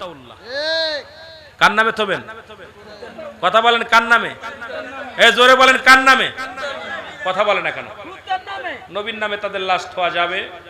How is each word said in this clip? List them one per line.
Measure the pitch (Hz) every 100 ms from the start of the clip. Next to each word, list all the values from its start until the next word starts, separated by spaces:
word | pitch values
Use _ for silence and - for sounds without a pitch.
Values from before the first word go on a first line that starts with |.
| 185 147 123 110 208 269 302 320 320 294 - - - - - -
কার | 170
নামে | 208 226
থবেন? | 214 208 156 107 - - 208 165 - - - - - - -
কথা | 175 214
বলেন, | 233 233
কার | 226 226
নামে? | 233 233 185 123 - - - - - - - -
এ, | 220
জোরে | 226 247 262
বলেন, | 262 262
কার | 254 262
নামে? | 262 262 170 180 262 - - 277 - - - - 185
কথা | 185
বলে | 208 190
না | 165
কেন? | 139 117 104 - - - 370 392 392 359 262 175
নবীর | 180 208 220
নামে | 214 202
তাদের | 202 190
লাশ | 185 180 185 -
থোয়া | 175
যাবে? | 165 175 190 240 175 -